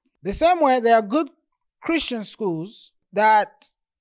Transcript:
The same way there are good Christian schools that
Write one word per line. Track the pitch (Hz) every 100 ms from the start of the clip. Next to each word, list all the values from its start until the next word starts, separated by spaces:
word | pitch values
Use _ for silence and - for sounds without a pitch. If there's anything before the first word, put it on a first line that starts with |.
| _ _
The | 185
same | 196 330 349
way | 277 254
there | 226 226
are |
good | 202 294 269 _ _ _ _ _
Christian | - 330 - 240
schools | 196 - 202 160 190 - - _ _
that | 196 214 214 196 _ - _ _ _